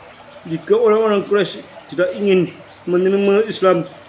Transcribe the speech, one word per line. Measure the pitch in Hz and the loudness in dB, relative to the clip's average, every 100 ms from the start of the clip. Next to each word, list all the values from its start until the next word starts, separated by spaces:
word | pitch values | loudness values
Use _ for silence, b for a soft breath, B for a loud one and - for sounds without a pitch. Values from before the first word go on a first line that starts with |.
| - - - - 180 | -20 -20 -20 -18 -10
Jika | 160 - | -6 0
orang-orang | 214 226 214 220 202 - | 2 2 2 2 -2 0
Quraisy | 202 170 208 - - - | -2 -2 -8 -18 -20 -10
tidak | 269 180 214 | -4 -4 -2
ingin | 202 185 160 - - - 175 | 2 2 0 -6 -20 -14 -4
menerima | 175 190 196 196 202 220 | 0 2 2 2 2 0
Islam, | - 190 180 151 - | 0 0 0 -2 -12